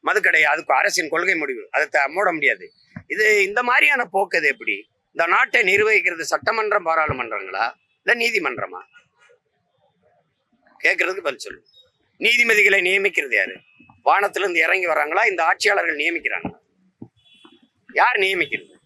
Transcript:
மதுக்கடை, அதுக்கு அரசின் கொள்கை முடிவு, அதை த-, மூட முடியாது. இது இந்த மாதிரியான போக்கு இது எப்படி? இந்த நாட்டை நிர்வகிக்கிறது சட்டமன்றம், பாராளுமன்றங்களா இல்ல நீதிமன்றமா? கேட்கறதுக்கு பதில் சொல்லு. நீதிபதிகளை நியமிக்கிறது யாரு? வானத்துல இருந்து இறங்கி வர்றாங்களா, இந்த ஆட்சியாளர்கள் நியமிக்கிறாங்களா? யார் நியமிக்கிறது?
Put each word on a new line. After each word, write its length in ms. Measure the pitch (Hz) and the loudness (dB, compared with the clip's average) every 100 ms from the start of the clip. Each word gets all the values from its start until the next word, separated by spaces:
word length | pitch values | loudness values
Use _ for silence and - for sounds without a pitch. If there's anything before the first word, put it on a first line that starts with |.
| 139 | 0
மதுக்கடை, 340 | 196 190 165 151 | 0 2 2 2
அதுக்கு 200 | 151 156 135 | 0 0 2
அரசின் 320 | 190 185 156 | 2 -2 -2
கொள்கை 220 | 160 180 175 | -2 0 -2
முடிவு, 220 | 143 120 101 | -2 -6 -4
அதை 100 | 131 151 | -2 0
த-, 140 | 156 139 | 0 0
மூட 140 | 170 208 160 | 0 -2 0
முடியாது. 300 | 139 101 90 _ _ - - | 0 -2 -8 _ _ -20 -12
இது 120 | 180 214 208 190 | 0 2 2 2
இந்த 120 | 214 247 | 0 0
மாதிரியான 340 | 262 302 277 202 | 2 2 2 0
போக்கு 240 | 196 196 - | -2 0 0
இது 80 | 147 | 0
எப்படி? 220 | 120 113 101 - _ _ | -2 -6 -8 -10 _ _
இந்த 100 | - 170 | -4 2
நாட்டை 280 | 202 262 240 196 | 2 2 2 2
நிர்வகிக்கிறது 540 | 202 214 208 175 165 151 | 2 4 2 0 -4 -4
சட்டமன்றம், 540 | 151 - 226 214 208 165 | -2 -2 -2 0 -2 0
பாராளுமன்றங்களா 760 | 160 156 131 117 104 95 95 117 - _ _ | 0 0 -4 -6 -8 -8 -4 -4 -6 _ _
இல்ல 120 | 190 240 | -2 0
நீதிமன்றமா? 580 | 233 220 147 113 95 90 - - _ _ _ _ _ _ _ _ _ _ _ _ _ _ _ _ _ _ | 0 -2 -2 -4 -8 -10 -18 -20 _ _ _ _ _ _ _ _ _ _ _ _ _ _ _ _ _ _
கேட்கறதுக்கு 420 | 160 185 175 190 165 | 0 0 -2 -2 -6
பதில் 160 | 123 101 | -6 -14
சொல்லு. 140 | - _ _ _ _ _ _ 208 | -16 _ _ _ _ _ _ -2
நீதிபதிகளை 540 | 240 233 214 202 196 180 | 0 2 4 4 2 2
நியமிக்கிறது 480 | 196 196 175 139 110 | 0 0 -2 -2 -2
யாரு? 160 | 92 92 _ _ - _ 131 | -2 -6 _ _ -20 _ 2
வானத்துல 360 | 175 202 196 | 2 2 -2
இருந்து 200 | 190 170 165 | -2 0 2
இறங்கி 220 | 190 180 | 0 0
வர்றாங்களா, 320 | 151 147 175 226 | 0 0 0 0
இந்த 100 | 180 165 | 0 -2
ஆட்சியாளர்கள் 500 | 190 208 196 170 147 | 0 0 0 0 -2
நியமிக்கிறாங்களா? 560 | 156 170 - 92 - - _ _ _ _ - _ _ - - _ _ _ _ 147 | -4 -4 -6 -8 -10 -14 _ _ _ _ -20 _ _ -20 -20 _ _ _ _ 0
யார் 180 | 220 220 | 2 2
நியமிக்கிறது? 480 | 190 190 143 110 - _ | 0 -2 -4 -6 -10 _